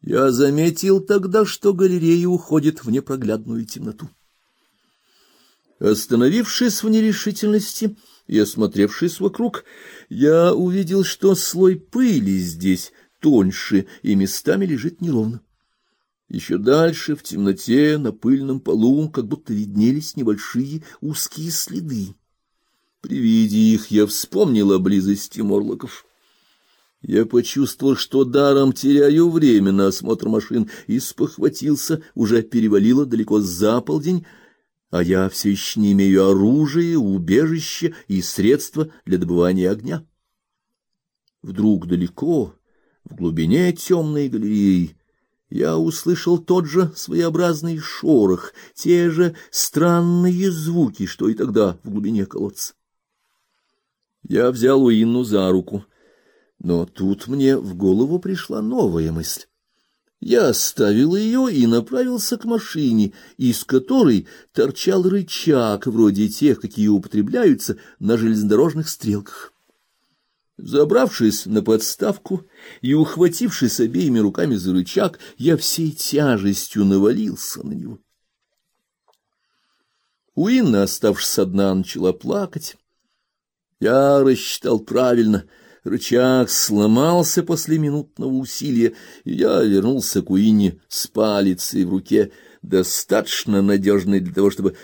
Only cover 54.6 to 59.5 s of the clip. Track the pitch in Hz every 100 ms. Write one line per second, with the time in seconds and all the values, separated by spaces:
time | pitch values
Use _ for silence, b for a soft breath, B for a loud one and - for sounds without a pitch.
54.6 | 123 139 127 110 113 120 123 104 92 92
55.6 | 90 101 - _ _ _ _ _ _ _
56.6 | 87 85 87 - 95 98 117 139 135 135
57.6 | 101 87 95 95 135 180 190 180 - -
58.6 | 214 254 131 82 80 82 82 - -